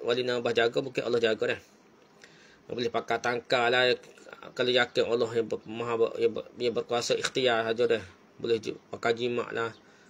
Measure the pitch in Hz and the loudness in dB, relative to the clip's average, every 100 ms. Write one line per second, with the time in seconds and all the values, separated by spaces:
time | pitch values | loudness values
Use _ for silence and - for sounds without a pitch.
0 | 117 120 123 120 117 113 117 139 135 131 | -2 0 0 -2 0 2 2 0 -2 -4
1 | 117 120 110 107 123 104 - - _ _ | -2 2 2 2 -2 -4 -8 -20 _ _
2 | _ - - - - - - 117 117 113 | _ -20 -20 -20 -20 -20 -12 -6 -4 -4
3 | - 117 123 123 - 127 120 127 127 120 | -2 -2 0 -2 0 2 4 4 4 2
4 | - - - - - - 123 123 120 - | -4 -20 -20 -18 -10 -2 2 4 2 2
5 | 101 120 113 117 107 107 - 113 120 113 | 2 2 0 0 -2 -4 -8 -8 -4 0
6 | 113 - 113 107 - - 120 113 - 120 | 0 2 0 0 -8 -4 -2 -2 -2 -2
7 | 117 127 - 139 127 113 113 113 120 113 | 0 -2 -2 2 2 2 0 0 2 2
8 | 92 - - - 117 113 120 - - 107 | -2 -18 -20 -8 -2 -2 -2 -10 -12 -4
9 | 117 117 120 120 104 110 113 - - - | -2 0 -2 -2 -4 -4 -6 -8 -20 -20